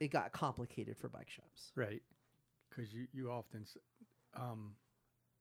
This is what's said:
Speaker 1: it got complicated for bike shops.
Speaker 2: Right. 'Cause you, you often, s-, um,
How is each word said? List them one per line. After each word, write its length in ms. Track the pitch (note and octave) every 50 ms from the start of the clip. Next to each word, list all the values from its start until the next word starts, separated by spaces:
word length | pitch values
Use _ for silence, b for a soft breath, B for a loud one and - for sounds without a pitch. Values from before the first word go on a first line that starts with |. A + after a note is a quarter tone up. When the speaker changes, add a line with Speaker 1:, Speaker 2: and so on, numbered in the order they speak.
Speaker 1:
it 80 | D#3 D3
got 240 | - D3+ F#2 G2 -
complicated 640 | - - C#3+ A#2+ - A#2+ - - - G#2+ A2 A2
for 120 | - - -
bike 200 | A2+ - - -
shops. 420 | - - - - - - - - -
Speaker 2:
Right. 280 | - B2 G#2 G#2+ - - _ - - _ _ _ _ _ _ _ _ _ _
'Cause 220 | - - A#2+ G#2 G#2
you, 160 | A#2 B2+ C3 C3+
you 180 | C3+ C3 A#2+
often, 320 | A#2+ A#2+ A2+ - - A2 G#2+
s-, 140 | - - - - _ _ - - - _ _ _ _ -
um, 420 | - B2 B2 A#2 A2 G#2+ G#2 G#2 - _ _ _ _ _ _ _ _ _ _ _ _